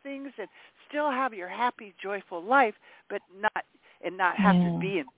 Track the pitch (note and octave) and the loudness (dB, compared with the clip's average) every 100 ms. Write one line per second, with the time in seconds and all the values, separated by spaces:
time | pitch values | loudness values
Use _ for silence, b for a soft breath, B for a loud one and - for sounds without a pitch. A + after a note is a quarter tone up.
0 | C#4 C#4 C#4 A#3+ G3 _ B B _ D4 | -14 -12 -12 -12 -14 _ B B _ -4
1 | D4 B3+ C4 G#3+ F3+ G3 B3 - G#3 F3+ | -2 0 -2 -4 -10 -2 -2 -2 -12 -12
2 | F#3+ G3+ - F3 F3+ C4+ A#3+ - b b | -8 -8 -8 -8 2 4 4 0 b b
3 | b G3+ - F#3 G#3 - - _ _ b | b -10 -10 -4 -4 -2 -8 _ _ b
4 | E3+ F3+ F3+ E3+ F#3+ F3+ F3 E3+ F#3 G3+ | -10 -2 0 4 6 6 4 0 -2 -4
5 | C#4 | -6